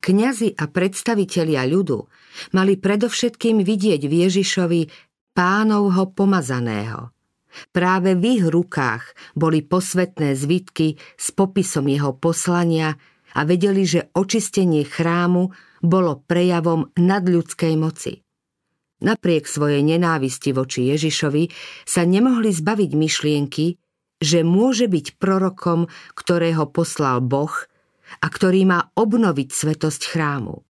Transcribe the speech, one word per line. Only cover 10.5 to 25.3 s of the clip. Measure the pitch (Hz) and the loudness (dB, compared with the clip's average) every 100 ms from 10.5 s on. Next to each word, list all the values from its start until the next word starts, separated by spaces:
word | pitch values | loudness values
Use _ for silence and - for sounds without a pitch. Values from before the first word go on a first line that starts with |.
| 180 185 - 160 151 - - | -2 -2 -2 -2 -2 -16 -10
s | - | -8
popisom | - 190 190 185 160 139 | -2 0 0 -2 -2 0
jeho | 139 143 | 0 -2
poslania | 131 165 165 - 175 175 160 156 156 _ _ _ | -2 -2 -2 -2 0 2 0 -2 -6 _ _ _
a | - 147 | -4 0
vedeli, | 180 202 196 190 | 2 2 2 2
že | 170 - | 0 -2
očistenie | - 196 226 196 - 185 151 | -4 0 -2 -2 0 2 2
chrámu | 139 - 165 175 175 180 185 - _ _ | -2 -2 -2 0 0 0 0 -6 _ _
bolo | 170 185 175 135 _ | 0 2 2 -2 _
prejavom | 175 180 170 170 165 - - | 0 2 2 0 0 -2 2
nadľudskej | 175 196 180 170 165 - 165 160 | 2 2 2 0 -2 -4 0 0
moci. | 160 156 - - _ _ _ _ _ _ _ _ | -2 -4 -12 -12 _ _ _ _ _ _ _ _
Napriek | 170 220 175 160 147 | -2 0 2 0 0
svojej | - 147 143 | -2 0 2
nenávisti | 147 165 175 160 135 127 - | 2 2 2 0 -2 -4 -2
voči | 131 131 - 123 | -2 -4 -2 0
Ježišovi | 151 156 - 151 147 165 - - - - | 0 -2 -2 -2 0 -2 -4 -20 -18 -4
sa | - | 0
nemohli | 175 190 254 240 220 | 2 4 4 2 0
zbaviť | 175 156 214 180 | 0 -2 0 0
myšlienky, | 147 156 - 151 147 143 - 160 175 _ _ _ _ | 0 0 0 0 0 -2 -2 -2 -4 _ _ _ _
že | 151 170 | 0 2
môže | 165 180 247 226 | 4 4 2 2
byť | 240 175 147 _ | 0 0 -4 _
prorokom, | 196 | 0